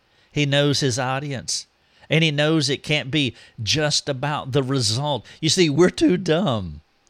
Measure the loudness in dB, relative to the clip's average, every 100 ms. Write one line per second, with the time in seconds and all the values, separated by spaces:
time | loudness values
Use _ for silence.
0 | _ _ _ -2 0 2 2 2 0 0
1 | -2 -4 -6 -10 -8 -8 -10 _ _ _
2 | -2 2 4 4 2 2 0 -2 -2 -2
3 | -2 -2 -2 -4 -14 -8 -4 -2 0 -2
4 | -4 -4 -4 -6 -2 -2 0 0 -2 -2
5 | -2 -4 -8 -6 -2 2 2 4 2 4
6 | 2 2 0 0 0 -2 -6 -12 -18 _